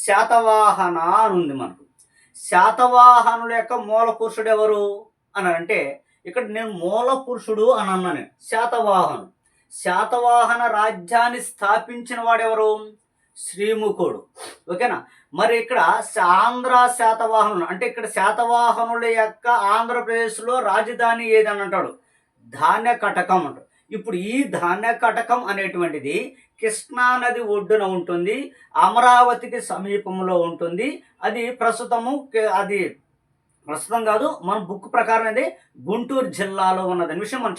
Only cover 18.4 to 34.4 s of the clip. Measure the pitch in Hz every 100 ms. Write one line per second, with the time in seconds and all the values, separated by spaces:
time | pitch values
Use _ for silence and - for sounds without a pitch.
18.4 | 233 240 240 226 233 233 226 226 220 -
19.4 | 240 240 196 220 233 247 214 233 226 -
20.4 | 226 262 220 190 220 240 233 233 226 220
21.4 | 214 202 196 185 165 - _ _ _ _
22.4 | 117 - 156 202 233 240 208 180 175 185
23.4 | 147 - - _ _ 208 226 180 196 254
24.4 | 254 170 175 190 226 233 233 220 233 240
25.4 | 196 196 190 175 170 147 131 175 254 -
26.4 | _ _ 220 214 - 254 247 247 240 240
27.4 | 220 208 185 214 190 185 175 175 180 247
28.4 | - - - 151 180 226 247 247 247 233
29.4 | - 233 - - 196 202 190 185 185 180
30.4 | 170 170 170 175 254 349 - _ 190 214
31.4 | 233 254 226 226 240 233 233 285 269 220
32.4 | 214 185 190 202 156 - _ _ _ _
33.4 | _ _ - 151 - 233 220 214 294 -